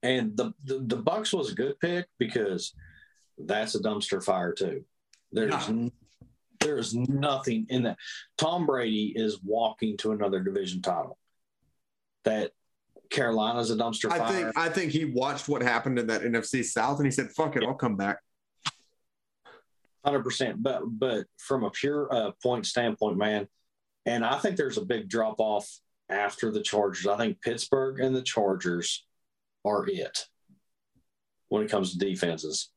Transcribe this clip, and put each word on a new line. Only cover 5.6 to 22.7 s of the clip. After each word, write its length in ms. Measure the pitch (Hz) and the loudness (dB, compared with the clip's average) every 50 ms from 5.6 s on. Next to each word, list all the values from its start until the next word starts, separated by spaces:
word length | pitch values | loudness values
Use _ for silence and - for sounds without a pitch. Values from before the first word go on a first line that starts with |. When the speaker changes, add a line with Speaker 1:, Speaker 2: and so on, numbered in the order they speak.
| - 101 | 0 0
Speaker 1:
n-, 240 | 110 113 117 123 - _ - _ _ _ - - _ _ _ _ _ _ | 0 0 0 -2 -4 _ -20 _ _ _ -20 -20 _ _ _ _ _ _
there's 340 | - 453 147 127 113 104 104 | 0 0 0 0 -2 -2 0
nothing 720 | 120 123 131 139 139 139 147 139 135 - 131 117 110 110 - | 0 0 2 0 2 2 0 0 0 0 0 0 0 -2 0
in 140 | 127 127 123 | 0 2 2
that. 120 | 113 90 - - - - - - _ _ | 0 -2 -4 -10 -14 -14 -14 -16 _ _
Tom 300 | - 160 156 170 180 170 | 0 0 0 2 2 2
Brady 460 | 147 139 127 120 113 110 107 107 104 - | 2 2 2 2 0 0 0 0 0 0
is 240 | 113 113 107 104 92 92 | 0 0 0 -2 -4 -4
walking 540 | 95 107 117 113 110 113 - - 110 104 101 | -2 0 2 2 0 0 0 -4 -4 -2 -2
to 140 | - 107 110 | -2 -2 0
another 280 | 104 104 98 95 92 | 0 0 0 0 0
division 400 | 92 98 95 101 95 92 90 92 90 | 0 0 -2 -2 -2 -2 -4 -4 -2
title. 360 | 95 87 85 82 - - _ _ _ _ _ _ _ _ _ _ _ _ _ _ _ _ _ _ _ _ _ _ | -2 -2 -2 -2 -6 -8 _ _ _ _ _ _ _ _ _ _ _ _ _ _ _ _ _ _ _ _ _ _
That 280 | 113 110 110 - - _ _ _ _ _ _ _ _ _ - _ _ | 0 0 2 -2 -4 _ _ _ _ _ _ _ _ _ -20 _ _
Carolina's 600 | - - 135 117 113 110 107 110 117 120 117 113 | -2 0 2 2 2 2 2 2 2 0 0 0
a 60 | 113 | 2
dumpster 340 | 107 117 117 110 110 - 107 175 | 0 0 0 -2 -2 0 0 0
Speaker 2:
I 60 | 175 | 2
Speaker 1:
fire. 140 | 113 - 196 | 2 0 0
Speaker 2:
think, 260 | 185 170 - - - | 0 -2 -2 0 0
I 100 | 165 165 | 0 2
think 240 | 160 202 180 156 131 | 0 0 0 2 0
he 120 | 160 160 | 0 0
watched 420 | 143 127 123 127 139 143 135 - - | 2 0 0 0 0 -2 -4 -2 -2
what 140 | 143 131 123 | 0 2 4
happened 360 | 123 117 117 - 135 131 120 | 4 4 2 2 2 0 0
in 80 | 117 110 | 2 2
that 160 | 110 107 - | 0 2 2
N 120 | 120 117 | 2 0
F 80 | 117 110 | 0 0
C 180 | - - 131 117 | 0 -2 -2 -2
South 360 | - - 120 110 127 143 143 | 0 0 2 2 2 2 2
and 80 | 147 | 2
he 60 | 135 123 | 2 2
said, 180 | - 131 107 | 2 -2 -2
"Fuck 240 | - - 160 147 - | 0 0 0 0 2
it, 80 | 127 113 | 0 0
Speaker 1:
Yeah. 60 | 113 | 0
Speaker 2:
I'll 60 | 135 | 0
come 220 | 131 - 123 107 | 0 0 0 0
back." 220 | 95 98 101 101 - _ _ _ _ _ _ _ _ _ - - _ _ _ _ _ _ _ _ _ _ _ _ _ _ - - - _ _ _ _ _ _ _ _ _ | 2 0 -2 -2 -2 _ _ _ _ _ _ _ _ _ -8 -8 _ _ _ _ _ _ _ _ _ _ _ _ _ _ -20 -20 -20 _ _ _ _ _ _ _ _ _
Speaker 1:
Hundred 200 | 143 143 135 117 | 0 2 2 0
percent. 360 | 123 120 - 135 117 98 104 | 0 -2 0 0 -2 -2 -2
But, 220 | 113 135 127 - - | -2 -2 -2 -2 -4
but 400 | 117 117 107 131 131 117 104 92 _ _ - | -4 -2 0 0 0 0 0 -4 _ _ -20
from 240 | - - 139 131 110 | -4 -2 -2 0 0
a 80 | 98 | -2
pure, 420 | - - - 139 147 147 143 - 135 | -4 -2 -2 0 0 0 -2 0 0
uh, 200 | 120 110 104 98 _ - | 0 0 -2 -4 _ 0
point 240 | 123 123 120 101 | 0 0 2 -2
standpoint, 500 | - | -2